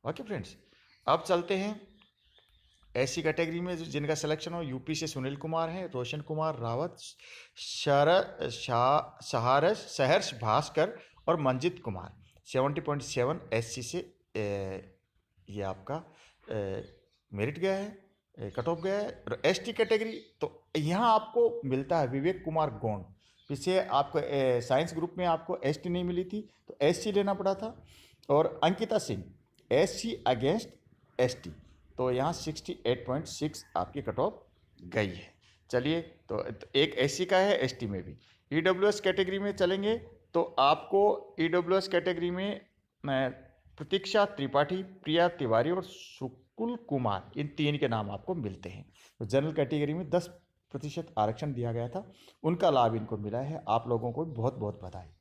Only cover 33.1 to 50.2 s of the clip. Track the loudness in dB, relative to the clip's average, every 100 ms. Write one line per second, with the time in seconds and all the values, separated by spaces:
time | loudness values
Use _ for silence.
33.1 | -4 -4 -6 -6 -6 -6 -4 -4 -6 -6
34.1 | -2 -2 -2 _ _ _ _ -4 -2 -2
35.1 | -4 -14 _ _ _ _ 0 0 -2 -4
36.1 | -16 _ -6 -6 -10 -2 2 2 2 0
37.1 | 0 2 4 4 4 0 -2 -6 -6 -8
38.1 | -16 _ _ _ 0 2 4 4 2 0
39.1 | 2 0 0 -2 0 0 2 0 -2 -4
40.1 | -20 _ 0 0 4 4 4 2 4 4
41.1 | 2 -4 -2 2 2 2 2 2 0 0
42.1 | -2 -2 -2 -4 -6 -12 _ _ _ -2
43.1 | 0 0 -4 -20 _ _ -16 -2 -2 2
44.1 | 2 2 0 2 2 2 0 -6 -10 0
45.1 | 4 4 2 2 4 4 0 -4 -16 -20
46.1 | -10 -10 -10 _ -6 -6 -6 -4 -2 0
47.1 | -2 -6 -8 -8 0 0 2 0 0 -2
48.1 | -8 -6 -4 -4 -8 -12 -14 -18 _ -20
49.1 | _ 0 0 0 0 0 0 0 -2 0
50.1 | -2